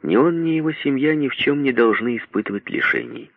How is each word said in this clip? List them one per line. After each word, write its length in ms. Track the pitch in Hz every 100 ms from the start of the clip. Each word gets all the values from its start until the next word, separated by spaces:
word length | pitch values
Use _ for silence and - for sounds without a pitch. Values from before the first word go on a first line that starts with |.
Ни 140 | 76 98
он, 280 | 160 170
ни 80 | 165
его 200 | 160 156
семья 420 | 151 143 135 147
ни 140 | 156 139
в 80 | -
чём 260 | - 143
не 100 | 139
должны 460 | 120 117 101 117 117
испытывать 500 | - - 107 101 -
лишений. 640 | - - - 60 58 -